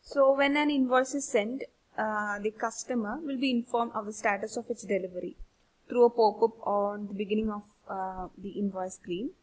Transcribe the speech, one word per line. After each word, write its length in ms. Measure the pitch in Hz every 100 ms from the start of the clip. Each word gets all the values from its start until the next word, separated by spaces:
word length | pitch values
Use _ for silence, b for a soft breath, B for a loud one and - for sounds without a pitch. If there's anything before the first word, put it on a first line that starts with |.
So 300 | - 285 269
when 240 | 277 277 285
an 140 | 294
invoice 440 | 285 254 254 262
is 120 | 285 -
sent, 380 | 220 208 262 - _ _ -
uh, 420 | 214 214 208 202
the 140 | 208
customer 640 | 214 226 220 - 247 208 262
will 180 | 320 269
be 120 | 269
informed 420 | 240 233 233 233
of 100 | 214 208
the 60 |
status 440 | 220 226 196 220 240
of 140 | 226
its 140 | 233
delivery 520 | 185 190 180 180 - - - _ _ _ _
through 160 | 240
a 60 | 240
pop-up 540 | 240 220 208 226 226
on 440 | - 202 202 208 202
the 60 |
beginning 360 | 196 202 214 220
of, 120 | 208 - - -
uh, 400 | 190 190 185 180 -
the 140 | 196
invoice 440 | 180 202 185 185
screen. 360 | - - 180 262 -